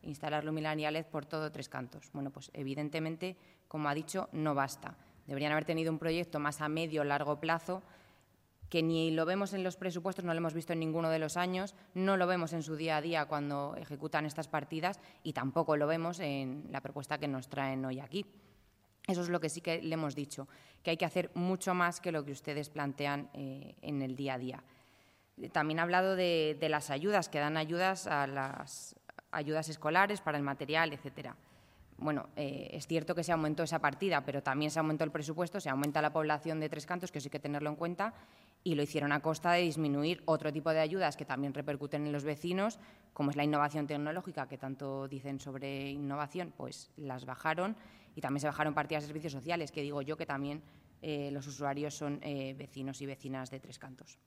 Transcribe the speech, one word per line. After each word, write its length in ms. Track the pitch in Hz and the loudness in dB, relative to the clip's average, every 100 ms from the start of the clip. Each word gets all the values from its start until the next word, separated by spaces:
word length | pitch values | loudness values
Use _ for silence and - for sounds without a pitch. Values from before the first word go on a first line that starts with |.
instalar 400 | - 143 156 151 | -10 -6 -2 0
luminaria 460 | 151 156 156 156 151 | 0 0 0 0 0
led 160 | 156 160 | 0 -2
por 220 | 156 143 | -6 -4
todo 240 | 156 151 | -4 -2
Tres 180 | 147 131 | -6 -8
Cantos. 400 | 135 123 151 - | -8 -8 -12 -10
Bueno, 200 | 147 139 | -6 -6
pues 180 | 139 - | -8 -14
evidentemente, 840 | - 135 135 151 160 160 160 185 185 - - _ | -8 -4 -2 -2 -2 -2 -4 -6 -8 -20 -20 _
como 200 | 156 147 | -2 0
ha 60 | |
dicho, 360 | 143 156 190 - | 0 -2 -4 -2
no 240 | 151 156 139 | 0 2 2
basta. 420 | 135 - - - - - - | 0 -2 -12 -14 -20 -20 -8
Deberían 240 | 139 147 | -2 2
haber 140 | 156 156 | 2 2
tenido 260 | 160 165 | 0 2
un 80 | 160 | 0
proyecto 400 | 165 165 170 151 | 2 0 0 0
más 200 | 147 147 | -2 0
a 80 | 151 | -2
medio 320 | 160 165 151 | 0 0 0
o 20 | |
largo 360 | 143 143 143 147 | 2 2 2 0
plazo 440 | 160 165 - 190 - - - - _ _ _ _ - | 2 0 0 -6 -8 -20 -20 -20 _ _ _ _ -2
que 140 | 170 | 2
ni 300 | 160 160 160 | 4 4 2
lo 140 | 160 165 | 2 2
vemos 280 | 190 202 | 2 0
en 100 | 196 | -2
los 120 | 185 175 | -2 -2
presupuestos, 500 | 185 170 175 185 180 | -4 -2 -4 -2 0
no 80 | |
lo 60 | 165 | 0
hemos 160 | 165 160 | 0 -2
visto 180 | 160 | -2
en 60 | 165 | 0
ninguno 320 | 160 160 160 | 0 2 2
de 80 | 160 | 2
los 180 | 156 175 | 2 0
años, 380 | 180 185 196 - - | 0 0 -4 -10 -10
no 240 | 180 190 196 | 0 4 6
lo 80 | 180 | 6
vemos 260 | 180 165 | 4 2
en 100 | 170 | -2
su 140 | 151 156 | -2 -2
día 200 | 160 156 | 2 2
a 40 | |
día 240 | 160 165 151 | 2 0 2
cuando 500 | 151 143 143 143 - | 0 0 -2 -2 -6
ejecutan 500 | 151 143 151 151 151 | -8 -6 0 0 0
estas 220 | 151 147 | -4 -2
partidas 520 | 151 143 160 180 202 - - | -2 -2 -2 -2 -2 -12 -8
y 120 | - | -6
tampoco 440 | 135 131 160 156 147 | -2 0 2 4 4
lo 80 | 147 | 4
vemos 340 | 165 165 175 | 2 0 -2
en 460 | 156 139 131 139 147 | -2 -2 -2 -6 -6
la 100 | 139 | -6
propuesta 380 | - 147 131 151 | -6 -8 -4 -2
que 80 | 147 | 0
nos 200 | 135 127 | -2 -4
traen 380 | 139 135 131 131 | -2 -2 0 -2
hoy 140 | 131 | -4
aquí. 260 | 139 190 202 - - - _ _ _ _ - | -4 -6 -6 -14 -20 -20 _ _ _ _ -2
Eso 140 | 180 | 0
es 80 | 175 | 2
lo 100 | 175 | 2
que 100 | 156 | 0
sí 120 | 170 | -2
que 220 | 170 165 | -2 0
le 100 | 160 | 0
hemos 220 | 160 151 135 | 0 0 -2
dicho, 320 | 143 - 139 - - - | -6 -6 -10 -14 -20 -6
que 100 | - | -2
hay 60 | 165 | 0
que 80 | 170 | 2
hacer 240 | 185 180 180 | 2 0 0
mucho 400 | 180 185 190 180 | 2 2 2 4
más 260 | 175 170 | 4 2
que 100 | 180 | -2
lo 140 | 160 143 | 0 -2
que 60 | |
ustedes 380 | 135 - 147 147 | -6 -4 -4 -4
plantean, 600 | 147 143 135 143 143 - | -2 -2 0 0 0 -4
eh, 420 | - 139 135 - - | -8 -8 -8 -12 -12
en 200 | - 143 | -4 -2
el 140 | 131 127 | -2 -2
día 180 | 135 | -2
a 40 | 131 | -2
día. 240 | 127 - - - - - - _ _ - 175 | -4 -8 -14 -20 -20 -20 -20 _ _ -14 -2
También 280 | 165 151 156 | 2 2 2
ha 40 | |
hablado 320 | 170 180 190 190 | 4 6 6 4
de, 420 | 180 170 156 151 | 4 6 4 2
de 100 | 156 | 2
las 200 | 151 139 | 2 0
ayudas, 400 | 139 185 208 160 | 0 4 4 2
que 80 | 151 | 0
dan 200 | 147 160 | 2 2
ayudas 500 | 156 170 185 190 190 | 2 2 2 2 2
a 180 | 147 135 | 2 2
las 720 | 139 135 - 139 - - - - - _ | 0 -4 -4 -10 -12 -14 -16 -20 -20 _
ayudas 360 | - 151 156 156 | -4 0 0 -2
escolares 520 | 151 151 170 196 208 | -2 4 6 6 4
para 160 | - 147 | 0 0
el 60 | |
material, 500 | 143 135 143 156 165 | 0 -2 0 4 2
etcétera. 420 | 147 139 139 135 - - - - - - - | 0 -10 -10 -12 -14 -20 -20 -20 -20 -20 -4
Bueno, 320 | 151 147 - - | 0 0 -2 -6
eh, 340 | 143 135 - | -6 -6 -8
es 140 | - - | -10 -2
cierto 280 | 160 156 170 | 0 2 -2
que 80 | |
se 80 | 170 | 2
aumentó 320 | 165 156 156 | 2 4 2
esa 160 | 165 160 | 0 2
partida, 460 | 147 139 196 151 135 | 2 2 2 2 2
pero 160 | 139 | -2
también 300 | 135 135 151 | 0 2 2
se 80 | 156 | 2
aumentó 240 | 156 156 | 2 2
el 80 | 160 | 2
presupuesto, 480 | 156 147 156 170 202 | 0 -2 -2 -2 -2
se 100 | 143 | -2
aumenta 320 | 135 147 151 | 2 2 4
la 100 | 151 | 4
población 480 | 160 156 151 165 156 | 2 2 0 0 -2
de 80 | 156 | -2
Tres 180 | 151 147 | -4 -4
Cantos, 260 | 180 - | -4 -4
que 80 | 147 | -6
eso 80 | 143 | -6
hay 40 | |
que 80 | 147 | -6
tenerlo 300 | 147 147 151 | -2 0 -2
en 60 | 151 | 0
cuenta, 380 | 170 175 208 - - - - _ | -2 0 -2 -4 -20 -20 -20 _
y 120 | - 147 | 0 2
lo 80 | |
hicieron 280 | 147 156 143 | 2 2 2
a 100 | 143 | 2
costa 320 | 156 156 175 | 2 2 4
de 80 | 175 | 6
disminuir 600 | 175 151 151 143 151 175 - | 6 4 2 4 2 2 2
otro 260 | 156 156 | 4 2
tipo 200 | 151 156 | 0 2
de 80 | 156 | 4
ayudas 360 | 156 190 165 139 | 4 4 0 0
que 100 | 143 | -4
también 280 | 131 143 | -2 0
repercuten 520 | 139 147 143 143 151 147 | -2 -4 -4 -2 -2 0
en 60 | |
los 120 | 147 | 0
vecinos, 560 | 143 147 175 185 208 - - - - | -2 -2 0 2 2 -2 -16 -20 -18
como 180 | - 143 | 0 2
es 60 | 143 | 4
la 60 | |
innovación 440 | 147 151 147 151 143 | 4 4 4 2 -2
tecnológica, 600 | 147 147 170 180 156 131 | -2 -2 -4 -6 -8 -8
que 100 | 139 | -8
tanto 500 | 135 135 139 135 135 | -8 -6 -4 -4 -6
dicen 320 | 139 139 135 | -6 -6 -8
sobre 520 | 143 135 139 139 139 | -8 -8 -6 -6 -6
innovación, 600 | 143 143 139 147 - 175 - | -4 -4 -2 -4 -4 -6 -8
pues 340 | 135 - - - | -10 -10 -16 -12
las 280 | 143 127 131 | -8 -8 -8
bajaron, 520 | 127 160 160 190 220 - - - - | -4 0 0 0 -2 -10 -20 -16 -6
y 60 | |
también 200 | 135 143 | 0 2
se 60 | 147 | 0
bajaron 260 | 143 151 | 2 0
partidas 300 | 147 143 156 | 2 0 -2
de 40 | 147 | -2
servicios 260 | 151 156 | -6 -6
sociales, 380 | 139 135 175 151 | -6 -2 -2 -2
que 100 | - | -4
digo 200 | 143 143 | -4 -4
yo 160 | 139 151 | -4 -6
que 80 | 165 | -4
también, 360 | 139 143 151 - - - - | -2 -2 -6 -12 -20 -20 -12
eh, 280 | 160 147 143 | -6 -4 -4
los 160 | 139 135 | -6 -8
usuarios 480 | 131 143 139 147 143 | -4 -2 0 -4 -4
son, 240 | 147 143 | -4 -4
eh, 320 | 151 143 135 135 | -4 -4 -6 -8
vecinos 440 | 139 135 135 131 | -12 -8 -8 -6
y 40 | 139 | -8
vecinas 440 | 135 139 131 127 | -8 -8 -8 -8
de 100 | 135 | -12
Tres 200 | - 123 | -14 -16
Cantos. 400 | 135 127 - - | -16 -16 -20 -20